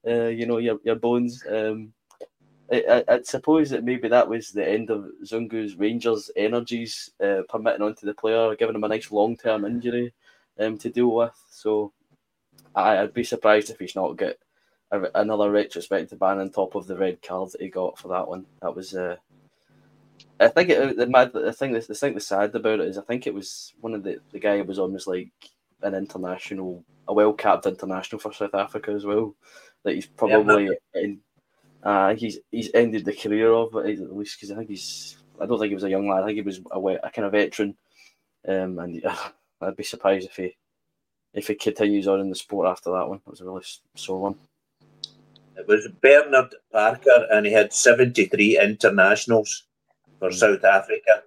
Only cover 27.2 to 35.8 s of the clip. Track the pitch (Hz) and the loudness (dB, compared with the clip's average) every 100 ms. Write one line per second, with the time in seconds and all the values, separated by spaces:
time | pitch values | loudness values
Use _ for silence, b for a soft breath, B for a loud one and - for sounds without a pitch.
27.2 | 107 107 107 90 98 92 95 92 - 107 | 4 4 2 2 0 -6 -8 -8 -8 -12
28.2 | 107 - 98 98 101 107 107 104 101 104 | -12 -8 -4 -4 -4 -6 -6 -6 -2 -2
29.2 | 110 - b b b b 101 90 - - | -2 -10 b b b b -6 -6 -8 -2
30.2 | 107 107 104 104 98 98 _ - 101 98 | 4 4 6 4 4 -4 _ -6 -6 -8
31.2 | _ _ _ _ _ _ 104 101 98 113 | _ _ _ _ _ _ 0 2 2 2
32.2 | 113 101 _ 113 107 117 117 107 - - | -4 -8 _ -8 2 4 4 0 -4 -6
33.2 | 107 104 113 113 113 110 104 98 92 98 | -2 2 4 4 2 -4 -4 -6 -8 -10
34.2 | 104 - 101 101 107 98 - - - - | -12 -12 -14 -12 -12 -12 -12 -14 -16 -20
35.2 | _ - 101 113 107 98 | _ -10 -4 -2 -2 -2